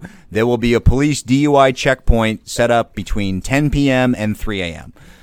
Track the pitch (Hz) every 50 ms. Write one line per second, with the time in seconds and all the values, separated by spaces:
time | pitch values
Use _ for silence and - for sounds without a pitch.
0 | - - - - - - 92 107 117 123 120 113 120 117 120 110 - - 131 135
1 | 147 151 139 - - 110 127 139 147 147 143 135 135 135 127 - - 143 131 -
2 | - - 120 113 110 110 110 - - - - - 117 117 117 117 113 - - 104
3 | 92 - - 107 101 95 95 90 - - 131 143 151 143 - 143 143 139 127 127
4 | 127 127 120 - 107 107 104 - - 110 104 95 90 85 80 80 60 - - -
5 | - - - -